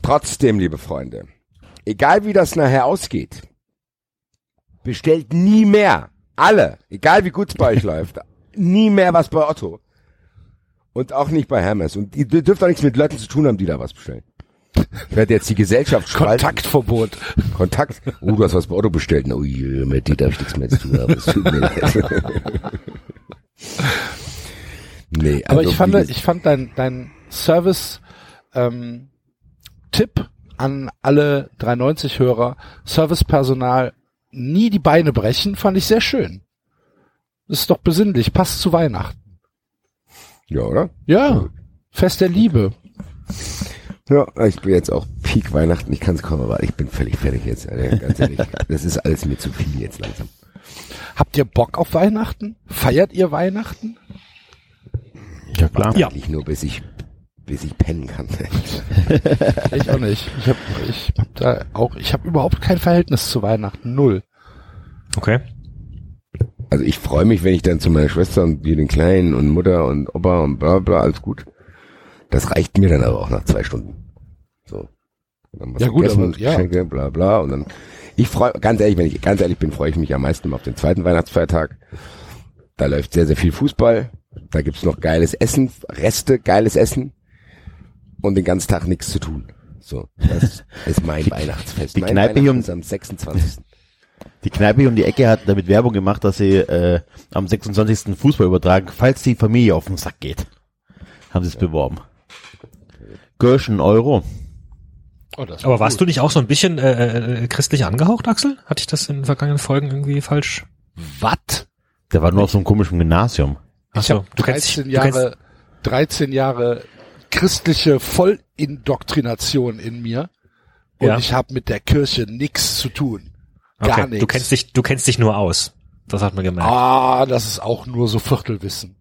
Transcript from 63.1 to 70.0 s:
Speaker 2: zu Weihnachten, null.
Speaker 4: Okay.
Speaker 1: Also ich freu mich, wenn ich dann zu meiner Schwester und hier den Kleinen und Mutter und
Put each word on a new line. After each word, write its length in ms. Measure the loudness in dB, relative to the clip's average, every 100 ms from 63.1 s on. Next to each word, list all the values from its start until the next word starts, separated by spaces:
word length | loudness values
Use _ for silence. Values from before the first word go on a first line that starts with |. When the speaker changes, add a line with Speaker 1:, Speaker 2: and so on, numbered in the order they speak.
| -2 -2
Speaker 2:
zu 120 | -2
Weihnachten, 500 | 0 -2 -2 -8 -6 2
null. 280 | 2 2 -4 _ -20 -20 -20 -20 -20 -20 -8 -4
Speaker 4:
Okay. 240 | 0 0 -2 -18 -20 -20 -18 -18 -20 -20 _ -6 -6 _ -2
Speaker 1:
Also 120 | 0
ich 140 | 0 -2
freu 260 | -2 2 4
mich, 180 | 4
wenn 100 | 2
ich 80 | 2
dann 180 | 2 2
zu 100 | 2
meiner 180 | 4 4
Schwester 320 | 2 0 2
und 220 | 2 0 0
hier 100 | 0
den 120 | 2
Kleinen 480 | 2 4 4 2 2
und 140 | 2
Mutter 360 | 2 2 2 2
und 220 | -2